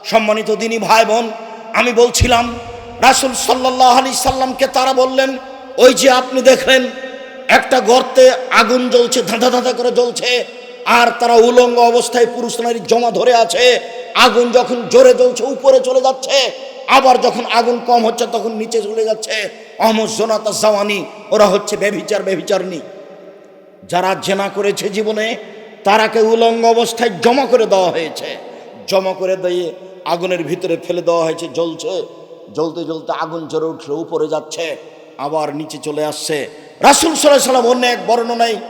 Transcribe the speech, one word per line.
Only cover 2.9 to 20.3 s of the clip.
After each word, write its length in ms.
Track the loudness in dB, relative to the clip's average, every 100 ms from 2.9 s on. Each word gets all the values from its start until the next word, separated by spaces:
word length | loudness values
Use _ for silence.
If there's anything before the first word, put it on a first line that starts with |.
| 0
রাসূল 320 | 2 2 0
সাল্লাল্লাহু 640 | -4 -2 0 0 2 4 4
আলাইহি 200 | 2 -2
সাল্লামকে 500 | -2 -2 -4 -2 -2
তারা 260 | 0 0
বললেন, 440 | 2 0 2 0 -2 -12 -18 -14 4
ওই 160 | 6
যে 160 | 6 4
আপনি 320 | 2 0 2
দেখলেন 460 | 4 4 4 2 2 -8 -14 -14 -16 -18 2
একটা 320 | 2 2 0
গর্তে 520 | 4 2 4 6 6 6 0
আগুন 380 | 2 2 2 2
জ্বলছে, 320 | 2 2 0
ধাঁধা 280 | -2 0 0
ধাঁধা 240 | 0 -2
করে 180 | -2 -2
জ্বলছে, 540 | 0 0 -2 -2 -2 -4 -12 -18 -12 2
আর 260 | 4 4 2
তারা 160 | 2 6
উলঙ্গ 440 | 6 6 4 4
অবস্থায় 460 | 4 4 0 0 0
পুরুষ 340 | 0 -6 -4
নারী 200 | -4 -4 0
জমা 240 | 0 2
ধরে 220 | 0 2
আছে। 460 | 4 2 4 4 2 -2 -14 -8 2
আগুন 360 | 4 4 2
যখন 320 | 2 0 -4 2
জোরে 240 | 6 6
জ্বলছে 300 | 6 4 2
উপরে 360 | -4 0 4 4
চলে 220 | 4 0
যাচ্ছে, 500 | 0 -2 -2 0 0 -4 -14 -16 2
আবার 340 | 4 4 4
যখন 240 | 2 -2 -2
আগুন 340 | 0 0 -2 2
কম 200 | 2 2
হচ্ছে 220 | -2 -4
তখন 200 | -4 -6
নিচে 300 | -6 -4 -4
চলে 240 | -4 -4 -2
যাচ্ছে। 440 | -4 -4 -6 -6 -10 -20 -2
অমর 300 | 0 2 -2 -2
জোনাতা 340 | -2